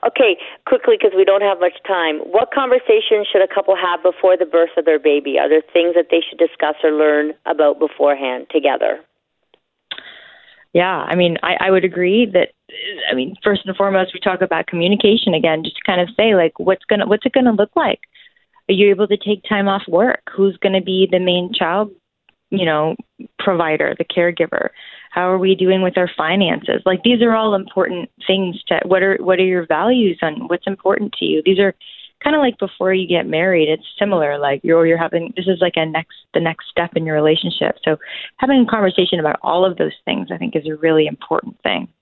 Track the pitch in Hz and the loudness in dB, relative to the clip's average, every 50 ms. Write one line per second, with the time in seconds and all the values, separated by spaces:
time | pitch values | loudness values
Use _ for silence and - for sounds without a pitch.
0 | - 240 - - 269 220 180 - - - - - _ - 269 240 - - 226 202 | -8 -8 -2 0 0 0 0 -2 -8 -20 -20 -16 _ -2 -2 0 2 2 0 2
1 | - 208 185 190 190 196 196 202 202 202 196 175 180 180 - - _ - 196 180 | 2 0 2 2 2 2 2 2 2 0 0 0 0 -2 -2 -4 _ -4 -4 -2
2 | 165 160 151 156 - - 175 208 - 170 - 277 269 254 247 254 247 - 220 220 | -2 -2 -4 -4 -8 -2 0 0 0 0 -2 -2 0 2 2 0 2 2 2 2
3 | 220 - 226 208 208 - - 202 190 190 - 202 196 - 190 175 180 180 175 170 | 2 2 0 0 0 0 2 2 2 2 0 -2 0 0 0 0 0 -2 -2 0
4 | 160 180 175 - - 185 185 170 180 156 160 170 170 165 - - 160 165 156 151 | 0 0 0 2 2 2 4 4 0 0 2 2 2 2 0 -2 0 2 2 2
5 | 139 156 143 147 143 143 135 139 139 147 151 156 151 - - 175 170 175 170 175 | 2 2 2 2 0 -2 -2 0 2 2 2 2 0 2 0 2 2 4 2 2
6 | 160 _ - 170 165 - - - 170 160 - - - 151 151 - - 160 151 151 | 2 _ 0 0 0 -2 -2 0 0 0 0 -4 -4 -4 -4 0 0 0 2 2
7 | 151 151 151 147 147 151 156 _ _ - - 151 156 147 143 - 156 147 - - | 2 2 2 2 0 -2 -6 _ _ -6 0 2 2 2 2 0 -2 -4 -2 0
8 | 143 143 143 139 139 131 127 127 - _ - 160 139 143 131 - 110 107 - - | 2 2 2 0 -2 -6 -6 -6 -8 _ -4 0 0 0 0 0 0 -2 -2 -4
9 | - _ _ _ _ _ _ _ _ _ _ _ _ _ _ _ _ _ - - | -10 _ _ _ _ _ _ _ _ _ _ _ _ _ _ _ _ _ -18 -18
10 | - - - - - - - - _ _ - _ _ _ _ 175 175 185 190 156 | -18 -20 -20 -20 -20 -20 -20 -20 _ _ -20 _ _ _ _ 0 0 0 -2 -4
11 | 147 - 160 180 180 175 170 - - 165 180 - 180 190 190 190 180 185 170 175 | -4 -4 0 2 2 2 0 0 -2 -2 -2 0 0 2 2 2 2 0 -2 -2
12 | 180 180 196 220 247 214 190 180 - - _ _ _ _ - 107 110 185 208 165 | -2 0 2 2 2 2 2 0 0 0 _ _ _ _ -18 -16 -14 -14 -12 -8
13 | - 76 104 127 131 151 190 - - 208 202 190 - 190 185 - 196 196 196 190 | -6 -4 -4 -4 -4 -8 -10 -6 -2 -2 -2 -2 -4 -8 -4 -2 -2 0 2 0
14 | 185 185 - 185 - 202 185 180 190 185 175 160 - - - 170 170 180 202 214 | 0 -2 -6 -6 -4 -4 -2 -2 -2 -2 -2 -4 -4 -6 -4 -2 0 0 0 2
15 | - 208 208 233 - 208 170 160 151 165 160 156 165 165 - - - - 190 180 | 4 2 2 4 2 0 0 2 2 0 0 0 -4 -8 -12 -8 -4 -2 0 0
16 | 180 175 226 - 208 226 214 185 170 165 - - 175 175 190 185 - _ 220 202 | -2 -2 0 0 2 2 4 4 2 2 0 -2 0 0 0 -2 0 _ -2 0
17 | 196 - 202 214 - 262 - 262 254 247 220 196 208 - _ 349 311 226 - - | 2 0 0 0 0 0 0 2 2 4 4 2 0 0 _ -2 0 0 -2 -4
18 | - _ _ - - _ _ _ _ _ _ _ _ _ 196 185 208 202 196 175 | -8 _ _ -20 -20 _ _ _ _ _ _ _ _ _ 2 4 4 4 4 2
19 | 214 202 202 208 - 202 208 190 _ - 214 202 196 196 196 202 - - - 175 | 0 -2 -2 -4 -2 -4 -6 -6 _ -4 -2 0 0 0 -2 -2 -4 -2 0 2
20 | 214 254 - - _ - - - 196 196 180 175 - 196 190 190 190 190 185 185 | 2 2 0 -4 _ -12 -2 0 0 0 0 0 -2 0 0 0 -2 0 0 0
21 | 190 190 185 185 185 185 180 180 180 180 233 - - 170 170 196 214 208 190 _ | 2 2 2 0 2 2 0 0 -2 -4 -2 -2 0 0 0 0 -2 -4 -6 _
22 | _ _ _ _ _ _ _ _ _ _ - 196 180 165 156 151 151 160 - - | _ _ _ _ _ _ _ _ _ _ -4 -2 0 0 0 0 0 -2 -4 -6
23 | - _ _ _ - - _ _ - 208 190 170 170 160 156 156 151 143 - - | -12 _ _ _ -20 -20 _ _ -2 -2 0 0 0 0 0 -2 -2 -2 -2 -4
24 | - _ - - 170 175 175 - 165 - - - - - _ - - - - - | -6 _ -2 -2 -2 -2 0 -2 -4 -2 -2 -4 -4 -4 _ -10 -20 -20 -20 -20
25 | - - - 175 180 185 185 190 180 190 190 180 185 185 190 190 185 185 175 185 | -20 -10 -6 -4 -2 0 0 0 2 2 2 2 2 2 2 2 0 0 0 0
26 | 180 175 - - 165 156 175 196 196 165 - - - - - - - 190 185 185 | -2 -2 -2 -4 -2 0 2 2 2 0 0 -2 -2 -2 -4 0 0 -2 -2 0
27 | 185 233 247 226 233 233 226 220 220 220 208 190 196 - - 190 185 - 180 175 | 2 0 2 2 2 2 2 2 0 0 0 -2 -4 -4 -2 -2 -2 -2 -2 -8
28 | 170 - _ _ - - 190 190 190 180 170 - - - 180 - - 185 185 185 | -10 -12 _ _ -4 -2 -2 0 0 -4 -6 -8 -6 -2 -2 -2 0 2 2 2
29 | 180 196 190 - - 175 185 180 185 185 185 180 170 - 160 151 175 226 254 254 | 2 2 0 0 0 0 0 2 2 0 0 -2 -2 -2 -2 -2 2 2 2 4
30 | 226 196 170 - - 160 156 - - 160 175 175 - - 196 - _ 190 202 - | 2 2 0 0 -4 -4 -4 -6 -6 -4 -6 -4 -4 -6 -8 -4 _ 0 0 0
31 | 208 208 - - 175 165 160 156 156 185 190 180 202 196 - _ - - - - | -2 -6 -6 -6 -4 -2 -2 0 2 2 2 2 2 -2 -2 _ -16 -20 -20 -20
32 | - - _ _ - 294 302 302 285 247 - _ - 185 - - 180 185 190 190 | -20 -20 _ _ -2 0 0 2 0 0 -2 _ -8 -8 -6 -4 -2 0 0 0
33 | 190 170 180 165 - - 160 156 170 190 185 170 160 147 156 160 - - - - | 0 0 -2 -2 -2 -2 -2 -2 0 2 2 2 2 2 0 -4 -4 -14 -6 -4
34 | 202 208 196 175 156 147 143 143 143 143 139 139 _ - 165 165 170 165 165 165 | -2 0 0 0 0 0 -2 -2 -2 -2 -2 -2 _ 2 4 4 4 4 2 2
35 | 165 156 - 170 165 170 - - 180 185 190 170 185 180 - 170 160 160 156 165 | 0 -2 -2 -4 -6 -6 -8 -6 -2 -2 0 0 0 0 0 -2 -4 -2 -4 -6
36 | 165 _ - - _ _ _ 170 170 165 160 - - - - - 170 175 - - | -8 _ -16 -20 _ _ _ -2 0 0 -4 -6 -12 -8 -4 -4 -4 -2 -4 -6
37 | 165 160 156 151 151 156 160 - - 180 - - - - - - - - 156 151 | -4 -2 -2 2 2 2 2 2 0 -4 -4 -2 -2 -4 -4 -2 -2 -2 -2 -2
38 | - - - - - - _ _ - 262 277 262 240 - - 220 202 185 185 - | -6 -16 -16 -14 -16 -16 _ _ 0 2 4 4 4 2 2 0 0 0 2 2
39 | 180 185 - 175 156 151 147 - - - 165 175 185 190 175 - 160 156 - _ | 0 0 0 0 0 -2 -2 -2 -2 -2 0 2 2 2 2 0 -4 -4 -4 _
40 | _ - - - 190 - 185 175 175 - - 156 143 156 156 151 156 165 160 156 | _ -4 -4 -4 -4 -8 -8 -8 -6 -4 -4 -4 -4 -4 -8 -2 0 2 2 2
41 | 156 151 151 - - - 160 - - - - _ _ - - - - - _ _ | 2 0 -2 -10 -6 -4 -4 -4 -4 -6 -18 _ _ -6 -4 -4 -6 -10 _ _